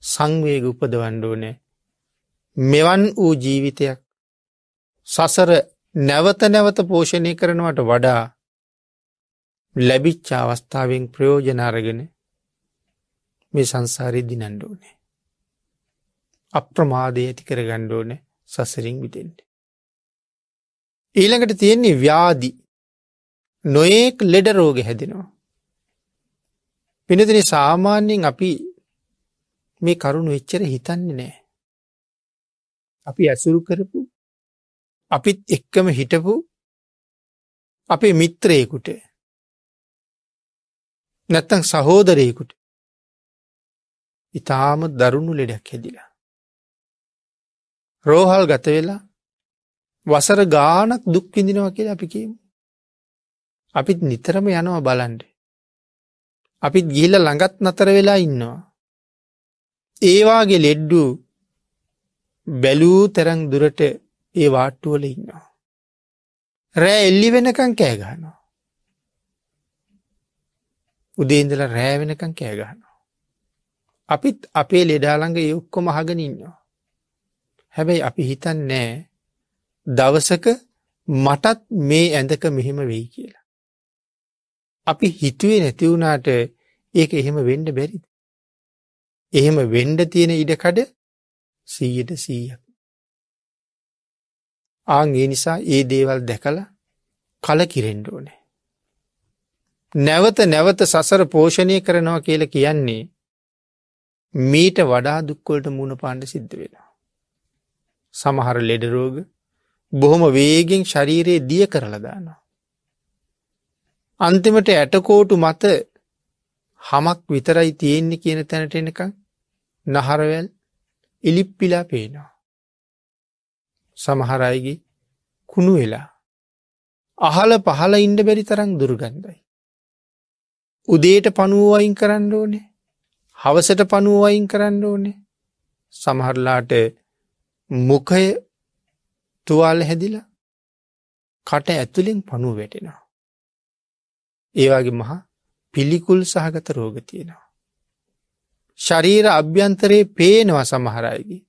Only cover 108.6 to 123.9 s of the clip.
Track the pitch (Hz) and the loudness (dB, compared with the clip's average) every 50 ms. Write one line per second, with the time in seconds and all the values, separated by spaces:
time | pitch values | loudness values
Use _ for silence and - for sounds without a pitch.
108.6 | 117 113 117 113 117 120 120 127 127 131 131 143 190 - _ _ _ _ _ _ | -2 -2 -2 -2 -4 -4 -4 -4 -4 -4 -6 -10 -14 -16 _ _ _ _ _ _
109.6 | _ _ _ _ _ _ - 139 139 147 156 170 165 151 131 135 139 147 156 165 | _ _ _ _ _ _ -2 2 4 4 4 4 4 4 4 4 4 4 4 2
110.6 | 170 165 185 190 185 - - 147 143 143 160 170 170 175 175 165 131 127 151 180 | 2 2 0 -2 -2 -2 -2 -2 0 0 0 0 0 0 0 0 -2 -2 0 0
111.6 | 202 196 - 151 113 104 104 104 104 - - 202 175 160 160 _ _ _ _ _ | 0 0 0 -6 -6 -6 -10 -12 -14 -14 -16 -16 -18 -18 -20 _ _ _ _ _
112.6 | _ _ _ _ _ _ _ _ _ _ _ _ _ _ _ _ _ _ _ _ | _ _ _ _ _ _ _ _ _ _ _ _ _ _ _ _ _ _ _ _
113.6 | _ _ _ _ _ _ _ _ _ _ _ _ 190 170 185 190 180 226 214 220 | _ _ _ _ _ _ _ _ _ _ _ _ 0 2 2 4 4 4 4 4
114.6 | 190 214 196 156 147 131 - 190 185 - 208 208 208 190 208 175 165 160 160 - | 4 4 2 2 2 2 0 -2 2 4 6 6 6 4 4 2 2 0 0 0
115.6 | - 202 180 - - - _ _ _ _ _ _ _ _ _ _ _ _ _ _ | 0 0 2 0 -2 -6 _ _ _ _ _ _ _ _ _ _ _ _ _ _
116.6 | _ _ _ _ - - - 139 151 170 175 170 _ _ 151 135 127 - 160 165 | _ _ _ _ -10 -4 -2 0 0 0 -2 -4 _ _ -6 -4 -2 0 0 2
117.6 | 165 160 147 147 165 143 147 156 165 165 170 165 - 160 156 156 151 - - 160 | 2 0 -2 -2 -2 0 0 0 -2 -4 -6 -4 -4 -6 -4 -4 -6 -6 -6 -8
118.6 | 156 147 151 160 160 160 160 - 180 196 202 _ _ _ _ _ _ _ _ _ | -6 -6 -6 -8 -8 -8 -8 -10 -10 -12 -12 _ _ _ _ _ _ _ _ _
119.6 | _ _ _ _ _ - 135 143 131 131 147 151 151 151 156 165 170 202 - _ | _ _ _ _ _ -4 -2 -2 0 0 -2 0 0 -2 -2 -4 -6 -10 -14 _
120.6 | _ _ _ _ _ _ _ _ _ _ _ _ - 160 160 180 190 190 - _ | _ _ _ _ _ _ _ _ _ _ _ _ -2 0 0 0 0 -2 -4 _
121.6 | 196 180 175 175 175 175 - 120 107 110 139 147 143 - _ _ _ _ _ _ | -2 -2 -2 -2 -4 -6 -8 -8 -8 -10 -14 -20 -20 -20 _ _ _ _ _ _
122.6 | _ _ _ _ _ _ _ _ _ _ _ _ _ _ _ _ _ _ _ _ | _ _ _ _ _ _ _ _ _ _ _ _ _ _ _ _ _ _ _ _
123.6 | _ _ _ _ _ _ | _ _ _ _ _ _